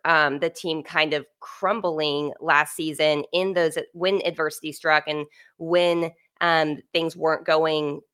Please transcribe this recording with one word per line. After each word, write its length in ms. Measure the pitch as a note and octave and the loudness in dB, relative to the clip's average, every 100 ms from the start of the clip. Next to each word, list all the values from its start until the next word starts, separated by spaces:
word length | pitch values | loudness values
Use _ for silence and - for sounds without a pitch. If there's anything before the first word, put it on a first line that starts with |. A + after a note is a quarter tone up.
um, 360 | D#3+ D#3+ D3 C#3+ | 2 4 4 0
the 100 | E3+ | -4
team 340 | - F3 D#3+ | -4 -6 -6
kind 300 | - E3 D3+ | -2 -2 0
of 120 | D3 C#3 _ | -2 -6 _
crumbling 920 | - - F#3+ A3 F#3 D#3 D3+ C#3+ D3 - | -20 -4 -2 0 -2 -2 -2 -2 -4 -4
last 340 | D#3+ D3 D3+ - | 2 4 2 -2
season 480 | D#3+ C#3+ D#3 D3 - | -6 0 2 2 0
in 220 | F3 F#3+ | -2 0
those, 240 | F3+ D#3+ D#3+ - | 2 0 -2 -8
when 280 | E3+ F#3 G3 E3+ | -4 0 0 -2
adversity 480 | E3 D3+ - D#3 | -2 -4 -4 -10
struck 320 | C#3+ E3 D3+ D3+ | -6 0 2 0
and 180 | D3+ D3 _ - _ | -6 -8 _ -20 _
when, 520 | E3 F3 F3 E3+ E3 - _ _ | 0 2 4 2 -2 -8 _ _
um, 380 | E3+ D#3+ D#3 D3 _ | 0 2 2 -2 _
things 240 | F3 E3 E3+ | -2 -2 0
weren't 300 | D#3+ D#3 E3 | 0 0 2
going 560 | D#3+ D#3+ D#3 D3 C#3+ - | 2 2 0 -2 -6 -12